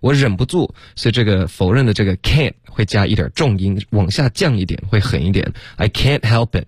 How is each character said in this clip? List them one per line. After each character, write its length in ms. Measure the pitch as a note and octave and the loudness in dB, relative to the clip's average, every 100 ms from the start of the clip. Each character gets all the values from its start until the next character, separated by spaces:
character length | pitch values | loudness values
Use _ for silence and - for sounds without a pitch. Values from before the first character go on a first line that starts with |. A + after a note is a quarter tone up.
我 120 | A#2+ | 2
忍 240 | C#3+ C3+ F#2+ | 2 2 0
不 80 | |
住， 300 | B2 F3+ - - - - | -2 -2 -2 -6 -20 -4
所 120 | - | -2
以 40 | |
这 120 | A2+ | 0
个 220 | G#2+ F#2+ E2+ | 2 2 0
否 260 | - F#2 | -2 0
认 120 | A#2 | 2
的 80 | C3 | 2
这 120 | G#2 | 2
个 120 | G2+ F#2 | 0 0
can't 340 | - C#3+ C#3 - _ | 0 2 0 -4 _
会 160 | - | -4
加 220 | G#2 A2 G2 | -2 0 0
一 80 | |
点 160 | G#2 - | 0 -2
重 240 | - D3+ G2+ | 0 0 0
音， 220 | F#2+ G2 - | 0 -2 -2
往 200 | G#2+ F2+ | 0 0
下 180 | G#2 C3+ | 0 -2
降 260 | - F#3 A#2 | 0 0 0
一 80 | |
点， 160 | F#2 - - | -2 -6 -2
会 100 | A2 | 0
狠 260 | G2 D#2 | 0 0
一 60 | D#2+ | 0
点。 220 | F#2+ - - - - | 0 -2 -6 -14 -2
I 120 | F#2 | -2
can't 320 | - C3 C#3+ | 2 0 2
help 300 | - A#2 A#2 | 2 2 0
it。 140 | - | -2